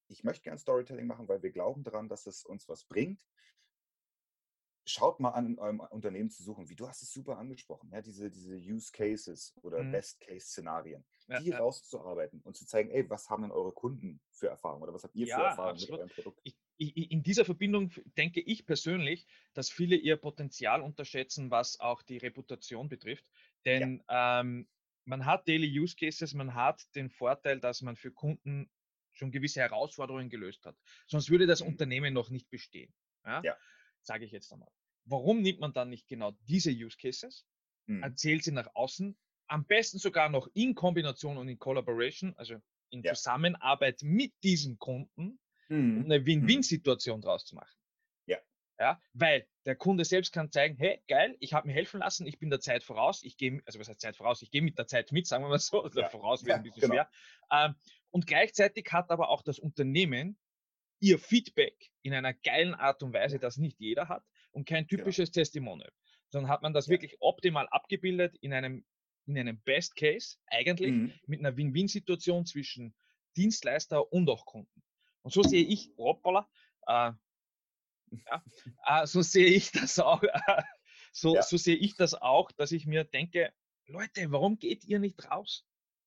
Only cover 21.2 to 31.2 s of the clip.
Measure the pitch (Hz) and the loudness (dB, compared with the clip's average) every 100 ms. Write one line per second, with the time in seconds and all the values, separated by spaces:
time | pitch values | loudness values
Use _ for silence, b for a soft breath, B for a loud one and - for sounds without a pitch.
21.2 | 131 - 127 117 123 - 117 120 - 127 | -6 -6 -2 -2 -2 -4 -4 -6 -8 -10
22.2 | 123 113 131 123 - 117 131 90 104 - | -10 -12 -14 -14 -12 -10 -10 -10 -10 -12
23.2 | _ b b b - 127 131 131 - 123 | _ b b b 0 0 0 -6 -4 0
24.2 | 123 123 123 123 - _ _ _ - 131 | 2 2 0 -4 -10 _ _ _ -10 -4
25.2 | 131 185 - 160 156 143 175 - 156 156 | 0 0 2 0 0 0 -2 -2 -6 -4
26.2 | 160 143 135 120 131 156 - 143 131 - | -6 -6 -6 0 0 0 -6 -10 -10 -4
27.2 | 123 135 143 135 123 123 127 117 131 - | -2 -2 -2 -2 -2 -4 -8 -12 -14 -8
28.2 | 147 156 139 139 - _ _ _ _ - | -6 -6 -6 -10 -10 _ _ _ _ -12
29.2 | 135 131 143 139 120 107 147 - 135 131 | -8 -4 -4 0 -2 0 -4 -6 -8 -8
30.2 | 127 113 95 - - 73 _ b b 151 | -10 -10 -10 -12 -18 -20 _ b b -4